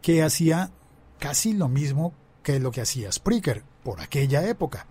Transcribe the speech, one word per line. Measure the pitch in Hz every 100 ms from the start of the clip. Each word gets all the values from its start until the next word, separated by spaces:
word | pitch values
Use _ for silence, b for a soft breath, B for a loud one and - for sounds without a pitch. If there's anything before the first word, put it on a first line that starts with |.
que | - 165
hacía | 156 - 165 160 185 - - - - -
casi | 143 143 220
lo | 208 151
mismo | 131 143 139 135 - _ _
que | - 139
lo | 131
que | 120
hacía | 113 131 101
Spreaker | - - 233 170 104 - -
por | 131 95
aquella | 139 143 139 143 185
época. | 233 151 98 -